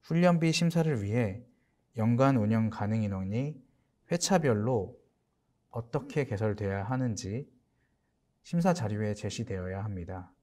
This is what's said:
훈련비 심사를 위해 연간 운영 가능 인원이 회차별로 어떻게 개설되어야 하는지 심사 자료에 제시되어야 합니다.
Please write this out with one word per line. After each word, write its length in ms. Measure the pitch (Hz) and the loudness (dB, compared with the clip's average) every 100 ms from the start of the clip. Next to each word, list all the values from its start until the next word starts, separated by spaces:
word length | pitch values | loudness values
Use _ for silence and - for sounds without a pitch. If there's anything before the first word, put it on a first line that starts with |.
훈련비 500 | - 165 180 170 165 | -2 4 4 6 4
심사를 520 | 160 170 165 160 131 | 4 2 2 2 0
위해 400 | 101 113 110 98 - _ _ _ _ - | 0 0 0 -4 -12 _ _ _ _ -2
연간 400 | 110 120 135 135 | 2 4 4 4
운영 320 | 104 113 110 | 2 2 0
가능 320 | 107 101 110 | -2 -2 0
인원이 580 | 107 95 95 110 143 151 _ _ _ _ _ | -2 -4 -4 -4 -4 -8 _ _ _ _ _
회차별로 880 | 170 - 190 147 107 110 123 92 - _ _ _ _ _ _ _ | -4 2 2 4 2 2 -2 -4 -10 _ _ _ _ _ _ _
어떻게 560 | 117 113 147 269 151 | -12 -6 -8 -4 -4
개설되어야 600 | 131 101 107 101 101 98 | -2 -2 -2 -2 -2 -4
하는지 640 | 107 127 127 110 92 110 147 _ _ _ _ _ _ _ _ _ | -4 -2 -2 -4 -6 -8 -10 _ _ _ _ _ _ _ _ _
심사 300 | - 170 180 | -4 0 2
자료에 400 | 175 107 104 107 | 2 0 -2 -2
제시되어야 720 | 104 104 - 113 95 90 95 | -2 -6 -6 -6 -6 -6 -6
합니다. 480 | 104 95 87 92 87 _ | -6 -8 -8 -10 -12 _